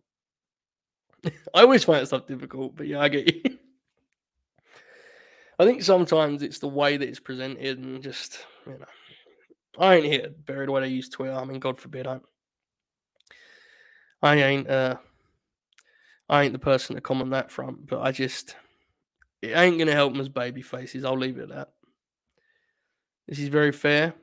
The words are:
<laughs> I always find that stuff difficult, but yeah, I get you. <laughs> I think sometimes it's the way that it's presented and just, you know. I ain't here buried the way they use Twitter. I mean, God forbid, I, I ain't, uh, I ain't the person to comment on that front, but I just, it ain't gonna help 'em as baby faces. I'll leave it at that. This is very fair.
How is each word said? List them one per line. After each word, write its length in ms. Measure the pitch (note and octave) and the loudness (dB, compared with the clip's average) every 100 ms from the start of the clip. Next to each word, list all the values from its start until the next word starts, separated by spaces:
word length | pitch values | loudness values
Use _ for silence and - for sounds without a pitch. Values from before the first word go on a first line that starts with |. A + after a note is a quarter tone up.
| _ _ _ _ _ _ _ | _ _ _ _ _ _ _
<laughs> 560 | _ _ _ _ _ E3+ - - | _ _ _ _ _ -8 -8 -2
I 80 | F3 | 8
always 220 | A#3+ C4 | 8 8
find 160 | - D3+ | 6 2
that 60 | C3 | 2
stuff 200 | C3 - | -4 -6
difficult, 500 | C3 C3 C3+ C3 - | -14 -12 -10 -12 -10
but 120 | D3 | -8
yeah, 120 | C#3+ | -2
I 80 | C#3+ | 0
get 240 | C#3+ D#3+ | 2 0
you. 260 | D#3+ C4 - | -2 -6 -8
<laughs> 60 | _ _ _ _ _ _ _ _ _ _ _ - _ - - - _ _ _ _ | _ _ _ _ _ _ _ _ _ _ _ -20 _ -20 -20 -20 _ _ _ _
I 60 | |
think 180 | G3 B3 | 4 4
sometimes 600 | F#3 F#3 E3+ D#3+ D3+ C#3+ | 4 4 4 2 2 -2
it's 160 | C#3+ - | -6 -8
the 100 | D3 | -6
way 300 | C#3 C#3+ D3 | 0 0 0
that 100 | C3 | -4
it's 100 | B2 | -10
presented 600 | - B2+ C3 A#2+ C3+ C3 | -14 -10 -10 -8 -8 -8
and 240 | C3 C3 | -10 -12
just, 420 | C3+ A#2+ - - - - - | -12 -14 -14 -16 -20 -20 -20
you 120 | C3+ | -20
know. 60 | C#3 - - - _ _ _ _ _ - | -20 -20 -20 -20 _ _ _ _ _ 2
I 160 | F#3 | 6
ain't 100 | F3+ | 6
here 240 | D3 C#3 D3+ - | 6 -2 -4 -14
buried 240 | - C#3 C#3 | -12 -8 -2
the 40 | |
way 100 | C3+ | -2
they 60 | C3 | -2
use 200 | C3 B2+ | -6 -10
Twitter. 240 | - C3 | -10 -8
I 140 | C3 C3 | -8 -10
mean, 140 | C3+ | -8
God 200 | C3 B2+ | -8 -8
forbid, 260 | - C3+ B2+ | -14 -12 -10
I, 140 | C3 _ _ _ _ _ _ _ _ _ _ _ - _ - _ _ _ _ _ _ | -10 _ _ _ _ _ _ _ _ _ _ _ -20 _ -20 _ _ _ _ _ _
I 160 | D3 D3 | 4 6
ain't, 320 | C#3 C#3 C3 | 4 0 0
uh, 300 | C3+ C3 B2 _ _ _ _ _ _ _ _ _ _ _ _ _ | 0 0 -4 _ _ _ _ _ _ _ _ _ _ _ _ _
I 140 | D3 | 2
ain't 100 | C#3+ | 2
the 60 | C3 | -2
person 360 | D3 C3 - | 0 0 0
to 60 | - | -12
comment 280 | - C3 C3 | -4 -4 -2
on 20 | |
that 200 | C3+ B2+ | -4 -6
front, 360 | - C3 B2+ D3 | -10 -12 -14 -10
but 160 | B2+ | -4
I 100 | B2+ | -4
just, 420 | C3 C3 - - - _ _ _ _ _ _ _ _ | -4 -6 -6 -16 -20 _ _ _ _ _ _ _ _
it 160 | A2 C#3+ | -6 2
ain't 220 | F3+ E3 | 2 4
gonna 140 | D#3+ | 2
help 200 | D3 C#3 | 2 2
'em 80 | C3 | 0
as 80 | C3+ | -6
baby 320 | C3+ B2 B2+ | -6 -8 -8
faces. 460 | B2 B2+ C3 C3 C3 | -14 -14 -12 -8 -4
I'll 100 | C3 | -4
leave 220 | C3 B2+ | -4 -8
it 60 | |
at 40 | - | -12
that. 240 | C#3+ - _ _ _ _ _ _ _ _ _ _ _ _ _ _ _ - | -14 -16 _ _ _ _ _ _ _ _ _ _ _ _ _ _ _ -16
This 120 | C#3+ | -10
is 100 | C#3+ | -2
very 240 | D3+ D3+ | 2 2
fair. 400 | C#3+ D3 D3 E3 - | 2 2 2 0 -4